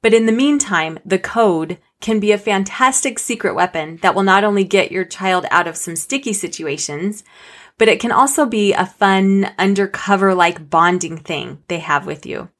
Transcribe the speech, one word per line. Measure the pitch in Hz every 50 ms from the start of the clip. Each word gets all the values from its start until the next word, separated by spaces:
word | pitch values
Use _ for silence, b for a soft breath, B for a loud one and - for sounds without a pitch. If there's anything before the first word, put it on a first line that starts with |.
But | - 226
in | 220 226 226
the | 226
meantime, | 220 233 269 285 294 285 - 202 196 165 160 160 160 160 _
the | 185 190 185
code | - - - 233 233 208 175 160 160 156 175 - _ _ _ _
can | - - 220 214
be | 202 208
a | 208 208
fantastic | 202 220 202 190 196 196 - - 262 262 262 - - 277 220 -
secret | - - 233 220 - 190 -
weapon | - - - - 165 151 156 165 165
that | - 190 -
will | 190
not | 196 196 190 196 208
only | 214 202 202
get | 196 196 202 196 - -
your | - 185 185
child | 185 - - 190 190 185 185 180 -
out | - 170 170
of | 170 160
some | - - - 165
sticky | 165 - - 269 277 277 247
situations, | 208 202 - 165 - - 160 151 139 151 - - 147 147 175 202 208 - B B B B B B B B B B B _
but | 220 214
it | - -
can | - 233
also | 254 - 262 277 - - 302
be | 233 226 214 208 202
a | 185 - 185
fun | 190 - _ 202 196 190 190 190 196 196 196 196 - - -
undercover-like | 180 196 202 196 202 190 - - - 190 202 190 196 196 185 180 175 170 175 - 156 143
bonding | - 165 165 175 180 180 170 165 165
thing | 156 - - 170 143 123 123 139 147 _ _
they | 180 165
have | - - 147 143 -
with | 147 151 143 -
you. | - - - - - _